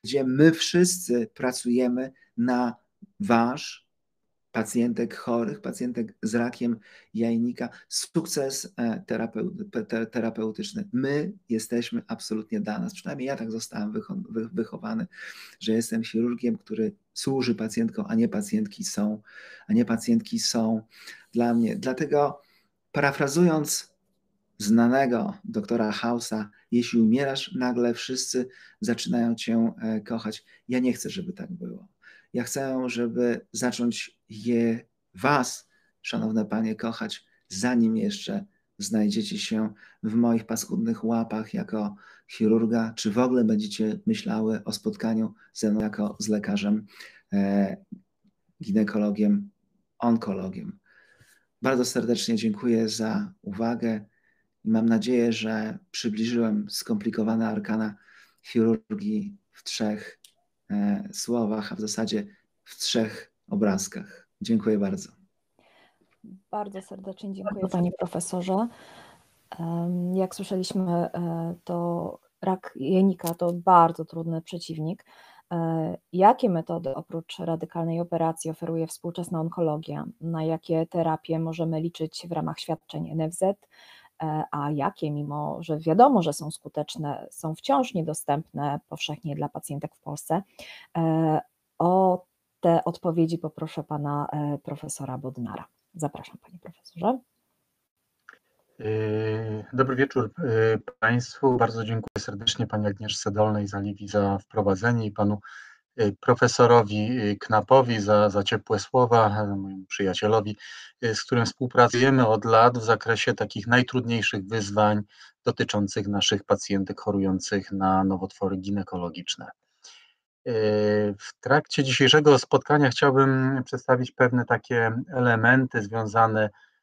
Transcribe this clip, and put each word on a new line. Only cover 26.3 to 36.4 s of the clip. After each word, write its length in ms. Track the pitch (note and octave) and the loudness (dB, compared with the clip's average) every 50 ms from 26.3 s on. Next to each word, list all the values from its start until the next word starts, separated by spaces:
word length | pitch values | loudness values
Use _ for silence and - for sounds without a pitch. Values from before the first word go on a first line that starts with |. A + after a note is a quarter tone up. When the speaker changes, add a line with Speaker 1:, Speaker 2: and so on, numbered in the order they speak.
| A2+ G#2+ G#2 G#2 _ _ _ - | -6 -6 -6 -8 _ _ _ -2
Speaker 1:
"Jeśli 300 | A#2+ A#2+ A#2+ - - A#2 | 0 0 0 2 2 4
umierasz, 540 | A2+ G#2+ A#2 C3+ C#3+ C#3 C3+ C3+ - - - | 4 6 4 4 2 0 -2 -4 -6 -6 -4
nagle 400 | C3 B2+ B2 A#2+ B2 A#2+ A#2+ A#2 | -2 -2 0 0 0 0 0 0
wszyscy 540 | - - - C3 B2+ - - - B2+ B2 B2+ - - - - _ - | -2 -6 -8 -6 -6 -6 -4 -4 -4 -4 -6 -10 -20 -20 -20 _ -8
zaczynają 540 | G#2+ A2 A#2 - - - A#2+ A#2+ A#2 A#2 A#2 | -2 -2 -2 -2 -2 -2 0 0 0 0 -2
cię, 380 | - - - A2+ A2+ A2+ A2+ - - | -2 -2 0 2 2 2 0 -2 -4
e, 180 | A2+ A2+ A2 G#2+ | -6 -4 -4 -4
kochać". 440 | G#2+ - A#2 A2+ - A2 - - _ _ _ _ _ - | -6 -6 -8 -6 -6 -8 -10 -10 _ _ _ _ _ -4
Ja 100 | B2+ B2+ | -2 0
nie 140 | B2+ B2+ | 0 0
chcę, 180 | A#2 - - G#2+ | -2 -2 -6 -10
żeby 220 | - - F2 - | -8 -8 -10 -10
tak 200 | - - - - | -10 -10 -10 -12
było. 360 | - - - - - - - _ _ _ _ - - - _ _ | -12 -12 -12 -12 -14 -14 -18 _ _ _ _ -20 -20 -20 _ _
Ja 120 | - B2 A#2 | -6 -6 -6
chcę, 380 | - - C#3+ C#3 C3+ C3 C3 B2+ | -4 -6 -6 -4 -4 -4 -4 -4
żeby 600 | B2 A#2+ A#2 A#2+ A#2 A#2 B2 B2 A#2+ A2+ G2+ - _ | -4 -2 -2 -2 -2 0 0 2 2 0 -2 -6 _
zacząć 680 | - - B2+ B2 A2+ - A#2+ A#2+ A2 - - - _ _ _ - | -8 -4 -4 -2 -2 0 -2 -2 -2 -2 -8 -12 _ _ _ -18
je, 580 | A2 G#2+ G#2 A#2+ A#2+ A#2 A#2 A#2 A2+ A#2+ - _ _ _ _ _ - | -14 -8 -2 0 2 2 2 2 0 -2 -6 _ _ _ _ _ -10
was, 540 | F#2 - C3+ D3 C3+ B2 - - - - _ _ _ _ _ _ _ | -2 2 2 4 4 2 0 -6 -12 -16 _ _ _ _ _ _ _
szanowne 420 | - - - A2 A2 A2 A2 A2 | -12 -8 -6 -4 -2 0 0 0